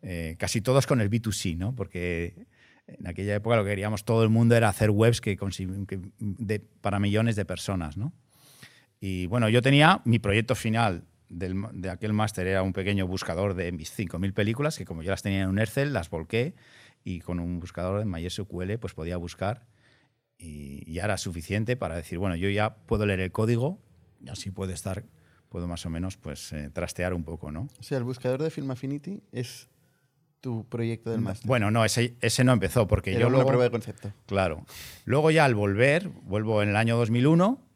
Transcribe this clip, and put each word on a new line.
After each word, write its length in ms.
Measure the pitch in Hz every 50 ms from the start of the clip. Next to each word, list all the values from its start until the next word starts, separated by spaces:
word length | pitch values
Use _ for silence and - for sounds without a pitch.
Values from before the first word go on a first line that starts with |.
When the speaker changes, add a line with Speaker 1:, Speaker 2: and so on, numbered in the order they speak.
Speaker 1:
eh, 340 | - 92 90 85 82 80 80 -
casi 240 | - 98 - 117
todos 260 | 95 - 131 139 127 -
con 120 | 151 123
el 100 | 107 101
B 100 | 104 120
two 120 | - 110
C, 240 | 101 - - 95 82
¿no? 200 | 82 90 107 131
Porque 720 | 123 98 - _ 90 87 90 87 82 85 85 - - 233 _ _ _ _ _ _ _ _ -
en 200 | - - - 87
aquella 280 | 85 82 95 101 101
época 200 | 104 104 113 117
lo 80 | 113 101
que 60 | 98
queríamos 340 | 104 95 98 107 107 101 -
todo 200 | - 117 113 113
el 60 | 110
mundo 260 | 110 113 117 117 117
era 120 | 117 117 110
hacer 200 | 98 - 107 107
webs 300 | 104 101 110 117 117 -
que 160 | - 110 98 90
consi-, 480 | 101 98 92 - 98 92 95 98 98
que 140 | 92 95 98 87 98 _ _
de, 400 | 110 104 92 - 120 98 110 101
para 400 | - _ _ _ - 104 98 101
millones 360 | 101 101 101 107 113 117 110
de 100 | 101 98
personas, 520 | - 90 85 - - 101 92 82 76 73 95
¿no? 160 | 107 156 - _ _ _ _ _ _ - - - - - _ _ _ _ _ _
Y 280 | - 95 95 90 90 87
bueno, 200 | 98 123 117 107
yo 140 | 110 123
tenía 400 | 113 - 151 143 147 160 190 - -
mi 140 | 123 117 110
proyecto 360 | - 101 101 110 110 120 120
final 500 | - - 113 110 113 117 107 90 85 - _ _ _ _ _
del 260 | 90 87 92 90 92
ma-, 160 | 95 101 110 -
de 160 | 92 90 95
aquel 240 | 92 92 - 107 107
máster, 340 | 107 107 104 - - 90 92
era 160 | 95 95 95
un 100 | 95 90
pequeño 340 | 98 92 98 101 98 95 90
buscador 460 | 92 95 - - 85 85 98 104 92
de 180 | 87 90 87
mis 200 | 87 80 78 -
cinco 280 | - - 107 85 - 85
mil 140 | 92 98 95
películas, 440 | - 104 104 113 120 143 151 160 -
que 80 | 92
como 180 | - 87 82 80
yo 80 | 90
las 100 | 95 -
tenía 220 | - 104 98 98 95
en 60 | 95
un 100 | 95 101
Excel, 340 | 110 110 - 139 139 147 139
las 160 | 104 85 -
volqué 460 | - 80 80 - - 113 123 160 - - _ - - - - - _ _ _
y 160 | - 92 82
con 200 | - - 87 87
un 200 | 85 87 87 87
buscador 400 | 82 87 - 82 87 92 95 104
de 60 | 107
My 200 | 107 90 82 82
S 180 | 90 - - 101
Q 180 | - - 87 90
L 140 | 92 104 120
pues 140 | - 90 -
podía 220 | - 80 85 90 87
buscar 480 | 85 87 - - 95 98 113 - - _ _ _ _ _ _ _ _ _ _ _ _ _ _ _
y 520 | - 85 76 73 73 69 69 71 - -
ya 140 | 82 87 92
era 120 | 107 98 87
suficiente 580 | - 98 85 85 80 - 92 107 110 107 123
para 200 | 127 - 85 80
decir, 240 | 87 85 - - 85
"Bueno, 160 | 95 98 87
yo 120 | 82 90 98
ya 260 | 101 104 107 110 -
puedo 300 | - _ - 113 104 107 104
leer 120 | 98 92
el 100 | 92 92
código 500 | - - 110 110 120 113 123 151 190 - _ _ _ _ _ _ _ _ -
y 60 | -
así 220 | - - - 98
puedo 200 | 92 92 95 95
estar, 320 | 90 - - 98 95 98 - - _ _ _ _ _ _ _ _
puedo 180 | - 90 87 87
más 160 | 85 85 - 87
o 20 |
menos, 260 | 82 82 90 95 - -
pues, 360 | _ 76 71 - - - 82
eh, 160 | 76 73 71
trastear 420 | 71 85 87 82 - - 87 90 92
un 80 | 87 80
poco", 280 | 78 85 85 - 76
¿no? 160 | 76 80 113 143 _ _
Speaker 2:
O 40 | -
sea, 140 | - 147 135
el 60 | 120
buscador 380 | 123 127 123 - 123 127 131 156
de 80 | 160
Film 180 | 156 - 139 135
Affinity 540 | 131 123 - 135 143 147 143 175 196 - _ _
es 360 | - 120 123 120 - - - _ _ _ _ _ _ _ _ _ _ _ _ _ _ _
tu 260 | - 131 120 113 104 -
proyecto 400 | - 117 117 113 117 110 - 113
del 120 | 113 113
Speaker 1:
No, 80 | 117 95
Speaker 2:
máster. 180 | 95 - - -
Speaker 1:
bueno, 240 | 127 123 101 101
no, 120 | 107 117 110
ese, 280 | 107 - 123 120 123 123 -
ese 220 | - 117 - - 127
no 100 | 127 127
empezó, 340 | 110 92 - - 123 110 92
porque 240 | - 95 - 98
Speaker 2:
Era 100 | 95 117
Speaker 1:
yo 60 | 117 120
Speaker 2:
una 100 | 127 135
Speaker 1:
luego 100 | 127 135
Speaker 2:
prueba 140 | 131 123 123
de 80 | 120
concepto. 420 | 117 113 104 - 104 - - 104 104 _ _ -
Speaker 1:
Claro. 360 | 98 98 95 90 78 82 - - - - - - - - _
Luego 260 | - 117 143 151 160
ya 140 | 156 160 151
al 100 | 135 120
volver, 520 | 104 104 101 98 101 123 139 143 170 196 175
vuelvo 520 | 135 - - - 95 107 107 110 110 104
en 80 | 104 104
el 60 | 101
año 220 | 104 113 113 117 117
dos 120 | 120 107
mil 160 | 117 120 123
uno 340 | 147 160 170 180 208 262 - - _ _